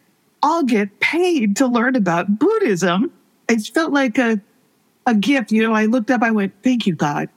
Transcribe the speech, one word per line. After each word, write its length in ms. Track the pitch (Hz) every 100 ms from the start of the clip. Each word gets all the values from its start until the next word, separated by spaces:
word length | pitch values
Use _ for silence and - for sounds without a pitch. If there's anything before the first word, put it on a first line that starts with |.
| _ _ _ _
I'll 200 | - 339
get 380 | 262 220 202 -
paid 560 | - 320 370 320 214 202
to 100 | 262
learn 280 | 240 247 262
about 420 | 180 170 190 208
Buddhism." 720 | 330 440 370 180 180 180 330 - _ _ -
It 200 | 233 214
felt 180 | 320 320
like 260 | 285 269 240
a, 220 | 233 214 - _ _ _ _ _ -
a 80 |
gift. 380 | 214 190 277 214
You 120 | 220
know, 100 | 226
I 120 | 220 214
looked 240 | 254 214
up, 120 | 247
I 100 | 233
went, 220 | 220 196 -
"Thank 240 | 254 247 202
you, 80 | 156
God." 320 | 151 151 151